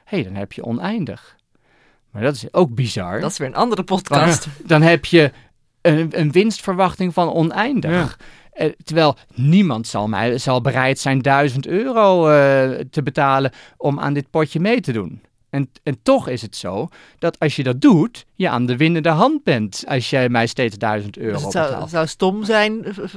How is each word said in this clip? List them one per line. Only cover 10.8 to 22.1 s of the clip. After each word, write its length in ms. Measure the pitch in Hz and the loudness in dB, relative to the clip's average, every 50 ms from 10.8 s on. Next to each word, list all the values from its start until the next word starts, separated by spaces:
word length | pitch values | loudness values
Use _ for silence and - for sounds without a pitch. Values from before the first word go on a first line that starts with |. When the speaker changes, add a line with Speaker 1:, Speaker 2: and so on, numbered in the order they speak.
| 127 131 135 - | 0 0 -2 -2
Speaker 1:
zijn 200 | - 139 135 135 | -2 -2 -2 0
duizend 440 | 120 139 139 139 147 143 123 135 127 | 2 2 2 2 2 0 -2 -4 -6
euro, 640 | - 165 196 247 269 240 226 208 196 185 175 160 151 | -4 -4 -2 -2 -2 0 2 4 4 4 4 4 4
eh, 500 | 151 147 139 139 135 135 131 131 123 - - 131 | 6 6 6 4 4 2 2 0 -2 -6 -10 -6
te 120 | - 156 | -6 -4
betalen 480 | 131 139 - 156 143 135 135 135 135 127 - - - - _ | -4 -2 -2 0 2 2 2 2 0 -2 -6 -8 -20 -20 _
om 240 | - - 147 143 135 | -4 -2 -2 -2 -2
aan 120 | 135 139 | -2 -2
dit 180 | 143 143 143 _ | -2 -2 -4 _
potje 300 | - 160 156 - - 156 | -2 -2 -2 -2 -2 -2
mee 200 | 175 214 240 247 | 0 0 0 0
te 120 | - 151 | 0 -2
doen. 280 | 117 110 92 78 - - _ _ _ _ _ - | -4 -4 -4 -6 -10 -16 _ _ _ _ _ -8
En, 200 | - 139 139 - _ - | -4 -4 -4 -4 _ -10
en 160 | - 156 135 - | -6 -6 -6 -2
toch 260 | - 262 269 247 - - | 2 2 2 2 0 -4
is 140 | 127 117 | -8 -8
het 140 | 117 104 - | -8 -12 -12
zo 320 | - - 90 92 104 151 170 _ - - - _ - | -10 -8 -6 -6 -6 -6 -8 _ -18 -20 -20 _ -4
dat 200 | - 170 - - | -4 -4 -2 0
als 180 | 160 151 - | -2 -2 -2
je 60 | - | -2
dat 180 | 131 127 123 131 | -2 -2 -2 2
doet, 460 | - 285 202 147 180 240 - - - _ _ | 4 6 6 6 4 0 -4 -12 -20 _ _
je 140 | - 185 156 | -4 -2 -2
aan 180 | 120 120 123 | 0 0 0
de 100 | 123 123 | 0 0
winnende 320 | 120 156 160 170 160 156 170 | 2 2 2 2 2 2 2
hand 360 | 160 156 220 277 320 285 - | 2 4 2 2 2 0 0
bent 400 | - 143 113 107 104 - - - | 0 0 0 -2 -4 -6 -10 -6
als 240 | - 139 131 113 - | -4 -4 -4 -2 0
jij 180 | 143 131 127 120 | 0 0 2 2
mij 180 | 123 117 117 | 2 2 0
steeds 320 | 113 - - 127 113 104 101 | 0 0 -2 -2 -2 -2 -2
duizend 380 | 117 110 107 107 101 104 - | -4 -2 -2 -2 -6 -8 -10
euro 160 | - 117 110 101 | -8 -6 -6 -4
Speaker 2:
Dus 80 | - | -4
het 100 | 151 - | -6 -4
zou, 140 | - 180 160 139 | -2 -2 -2 -2
Speaker 1:
betaalt. 200 | 127 - - 156 | -4 -6 -8 -6
Speaker 2:
zou 160 | 175 165 160 | -2 -4 -2
stom 380 | 151 | -4